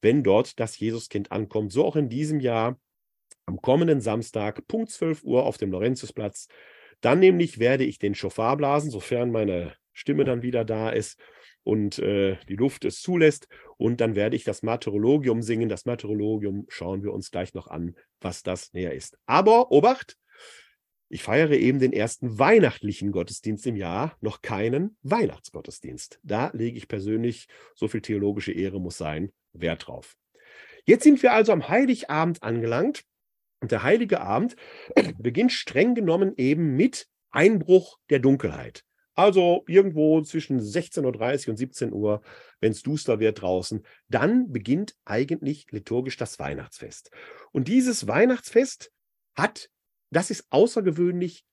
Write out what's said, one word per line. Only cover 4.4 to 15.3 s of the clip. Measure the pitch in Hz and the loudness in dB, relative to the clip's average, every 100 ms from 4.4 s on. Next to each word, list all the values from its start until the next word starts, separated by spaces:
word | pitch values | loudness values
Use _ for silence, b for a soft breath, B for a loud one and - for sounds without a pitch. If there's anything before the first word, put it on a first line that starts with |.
| 104 - - | -6 -8 -8
Punkt | 226 220 | -6 -6
zwölf | - 165 151 | -6 -4 -4
Uhr | - 123 | 0 0
auf | 143 - | 0 -2
dem | 98 | -4
Laurentiusplatz. | 92 117 131 113 - 104 - - b b b b b | -2 -2 -2 -8 -8 -10 -10 -20 b b b b b
Dann | 120 165 | 2 6
nämlich | 190 175 170 110 | 6 6 2 0
werde | 120 131 | 2 2
ich | 127 - | 0 -2
den | 101 | -4
Schofar | 101 98 - 113 143 | -4 -6 -2 0 0
blasen, | 139 147 151 | 0 0 -2
sofern | 107 - 120 123 | -8 -4 -2 0
meine | 113 104 87 85 - _ | 0 0 -2 -6 -12 _
Stimme | - - 147 | -12 -4 0
dann | 135 120 | 0 0
wieder | 123 120 | -2 -2
da | 113 110 113 | -2 -2 -2
ist | 113 - - b b b b | -4 -6 -12 b b b b
und, | - 110 101 - | -2 -2 -2 -4
äh, | 95 101 98 92 - | -2 0 0 -2 -8
die | 98 | -2
Luft | 135 - 107 | -2 -2 -8
es | - | -6
zulässt. | - 175 156 - _ B B B | -4 2 4 2 _ B B B
Und | 113 120 | -2 0
dann | 113 | 0
werde | 101 107 123 | 0 -2 -2
ich | |
das | - 98 | -4 -6
Martyrologium | 110 117 110 104 113 147 127 | -4 -4 -4 0 2 2 2